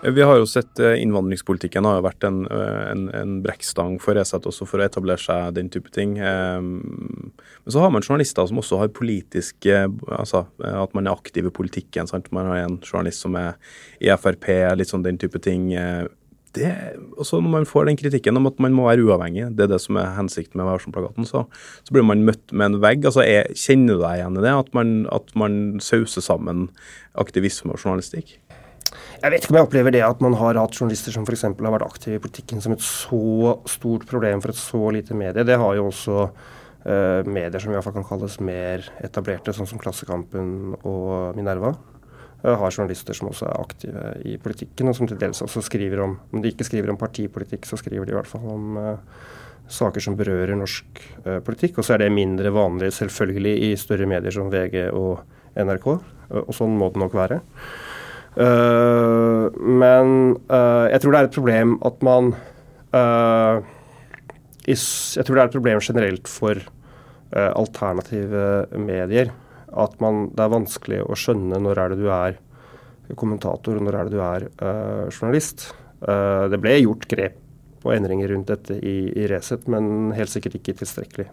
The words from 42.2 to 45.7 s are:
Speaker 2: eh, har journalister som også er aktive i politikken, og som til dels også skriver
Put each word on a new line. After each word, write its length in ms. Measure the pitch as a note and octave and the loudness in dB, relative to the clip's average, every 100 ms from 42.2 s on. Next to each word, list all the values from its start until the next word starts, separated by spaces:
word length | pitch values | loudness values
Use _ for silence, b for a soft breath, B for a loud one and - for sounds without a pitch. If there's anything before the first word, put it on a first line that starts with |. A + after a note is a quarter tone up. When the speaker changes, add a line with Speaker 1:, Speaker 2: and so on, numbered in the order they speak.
| B B | B B
Speaker 2:
eh, 100 | - | 0
har 160 | A#2 F#2+ | 0 0
journalister 460 | F#2 G2 F#2 - - | -2 -6 -6 -10 -8
som 140 | G2 | -8
også 160 | - - | -8 -6
er 80 | - | -6
aktive 400 | - - - - - - | -8 -12 -12 -10 -10 -10
i 120 | - G#2 | -10 -10
politikken, 560 | A2 G#2+ A#2+ - B2+ | -10 -10 -12 -2 0
og 20 | |
som 140 | B2 A#2 | 0 -2
til 100 | G#2 | -2
dels 240 | G2+ - | -4 -4
også 220 | G#2+ A#2 | -8 -6
skriver 400 | G2+ | -6